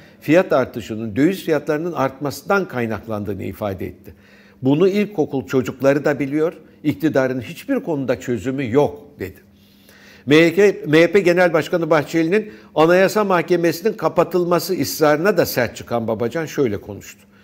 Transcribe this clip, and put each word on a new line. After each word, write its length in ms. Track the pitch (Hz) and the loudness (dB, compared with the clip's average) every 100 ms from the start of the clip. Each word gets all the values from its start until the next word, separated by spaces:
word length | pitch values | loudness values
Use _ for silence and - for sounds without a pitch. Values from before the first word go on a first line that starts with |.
| - - | -20 -8
fiyat 320 | - 165 190 | 2 2 4
artışının 640 | 147 120 123 - 110 113 110 | 0 0 -6 -10 -8 -6 0
döviz 280 | 160 190 | 0 0
fiyatlarının 480 | 170 147 - 151 175 | -2 -2 -2 -4 -4
artmasından 760 | 147 131 - 143 - - 196 180 | -4 -4 -4 -8 -6 -2 -2 -2
kaynaklandığını 760 | 123 113 104 110 104 104 104 | -4 -4 -6 -8 -8 -6 -8
ifade 440 | 101 98 104 92 92 | -10 -6 -6 -6 -10
etti. 280 | - - - _ - - _ | -12 -20 -20 _ -20 -20 _
"Bunu 260 | 127 147 190 | 0 2 2
ilkokul 580 | 208 202 156 143 135 110 | 2 -2 -2 -4 -4 -2
çocukları 580 | 131 127 - 135 143 | -2 -2 0 2 2
da 140 | 151 139 | 0 -2
biliyor, 340 | 135 151 160 - - _ | -4 -2 -4 -6 -18 _
iktidarın 560 | 151 - 156 135 131 127 | -6 -2 0 2 0 -2
hiçbir 400 | 110 170 - 254 | -10 -12 -6 -4
konuda 400 | 175 143 127 123 | -4 -4 -4 -4
çözümü 520 | - 120 123 135 127 | -4 -4 -4 -6 0
yok." 320 | 131 139 - - - | 2 0 -2 -18 -14
dedi. 220 | 90 - _ _ _ _ _ - - - - | -14 -14 _ _ _ _ _ -20 -20 -10 4
M 100 | 156 | 6
H 180 | 165 | 6
K, 220 | 165 202 - 165 | 4 2 2 2
M 160 | 156 | 4
H 100 | 170 | 6
P 80 | 202 | 4
Genel 320 | 175 175 180 | 4 4 4
Başkanı 380 | 156 - 175 160 | 2 0 -2 2
Bahçeli'nin 600 | 160 143 165 165 208 214 - - | 2 2 0 0 0 -2 -12 -4
Anayasa 500 | 151 160 180 190 214 | 2 4 6 4 2
Mahkemesi'nin 680 | 202 175 165 175 170 160 220 | 0 0 0 0 0 0 -4
kapatılması 880 | - 160 165 165 180 175 170 170 175 | -2 0 0 0 0 0 0 0 -4
ısrarına 560 | 135 - 151 151 190 - | -4 0 2 4 2 2
da 100 | 123 | 0
sert 300 | - 113 - | 0 -4 -6
çıkan 320 | - 120 110 | -6 -4 -4
Babacan 380 | 107 117 165 151 | -4 -4 -4 -6
şöyle 340 | - 123 98 | -2 -2 -2
konuştu. 400 | - 98 - - _ _ | -10 -16 -18 -20 _ _